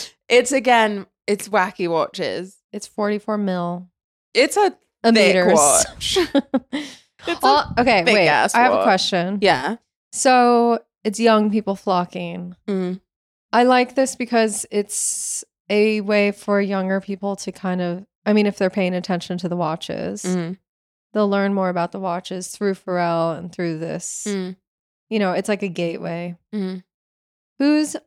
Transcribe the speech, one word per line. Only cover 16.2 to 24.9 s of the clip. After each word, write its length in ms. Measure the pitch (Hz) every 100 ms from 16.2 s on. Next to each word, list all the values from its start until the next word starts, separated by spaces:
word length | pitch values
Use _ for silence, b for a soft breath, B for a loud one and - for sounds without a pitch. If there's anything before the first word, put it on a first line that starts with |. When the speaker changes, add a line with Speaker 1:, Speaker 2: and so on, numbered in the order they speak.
| 202
Speaker 2:
for 300 | 202 - 202
younger 400 | 196 196 185 196
people 340 | 185 196 196 190
to 140 | -
kind 300 | - 190 180
of, 260 | 175 175 202 _
I 80 | -
mean, 140 | 214 208
if 120 | 196
they're 120 | 190
paying 240 | 202 185
attention 440 | 180 175 175 - 180
to 100 | 175
the 80 | 175
watches, 680 | 160 165 - - 175 202
Speaker 1:
Mm. 340 | 185 180 170 185 _ _ _ _ _
Speaker 2:
they'll 140 | 208 208
learn 240 | 202 196
more 160 | 196 185
about 220 | 180 175
the 80 | 196
watches 500 | 190 170 - 180 185
through 260 | - 208
Pharrell 640 | 190 - 180 170 165 165 160
and 140 | 170
through 260 | - 175 156
this. 460 | 165 160 - - 214
Speaker 1:
Mm. 280 | 196 185 185 _ _ _